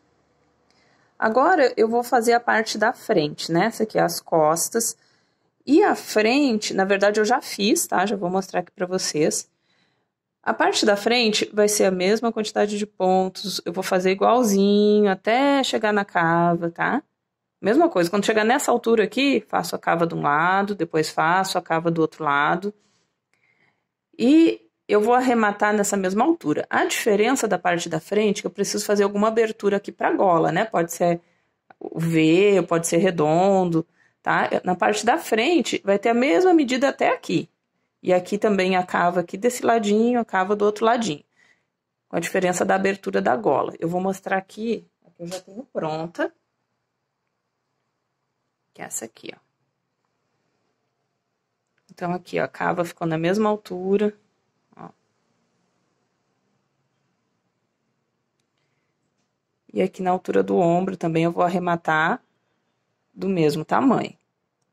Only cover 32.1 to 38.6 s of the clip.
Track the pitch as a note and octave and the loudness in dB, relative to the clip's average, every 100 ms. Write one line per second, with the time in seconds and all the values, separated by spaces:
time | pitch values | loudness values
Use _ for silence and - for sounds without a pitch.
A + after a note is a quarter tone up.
32.1 | D#3+ D#3 E3+ G#3 G3 E3+ E3+ E3 E3+ F#3 | 2 4 4 4 2 2 -2 0 0 0
33.1 | E3+ D3+ D#3+ F#3+ F#3+ F3+ E3 - _ _ | 0 0 2 4 2 2 -2 -4 _ _
34.1 | _ - D#3+ - - F3+ F3+ G#3 G#3 A3+ | _ -2 0 0 -2 -2 0 0 0 0
35.1 | D#4+ - A3 B3+ E4+ - - F#3+ G3+ A#3 | 0 0 -2 2 0 0 -4 -2 0 0
36.1 | A#3+ C4+ E4+ F#4 E4 B3 B3+ C4+ - B3 | 0 2 4 4 4 2 0 -2 0 -2
37.1 | B4+ - E3+ - _ _ _ _ _ F#3 | -2 -2 -4 -4 _ _ _ _ _ 0
38.1 | F3+ F3+ G3+ A3 G3 | 0 0 -2 0 2